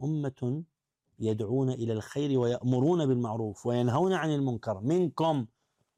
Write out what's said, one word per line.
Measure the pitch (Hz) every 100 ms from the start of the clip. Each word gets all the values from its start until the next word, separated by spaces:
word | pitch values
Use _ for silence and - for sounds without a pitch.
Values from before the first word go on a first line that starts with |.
أمة | 139 156 143 135 123 147 170 _ _ _ _ -
يدعون | 110 107 104 131 131
إلى | 127 117
الخير | 110 - 139 147 131
ويأمرون | 120 120 123 127 139 175 143
بالمعروف | 123 113 113 110 98 120
وينهون | 120 123 127 190
عن | 185 156
المنكر". | 147 135 113 - 95
منكم، | 117 175 170 - 160 147 110 _ _ _ _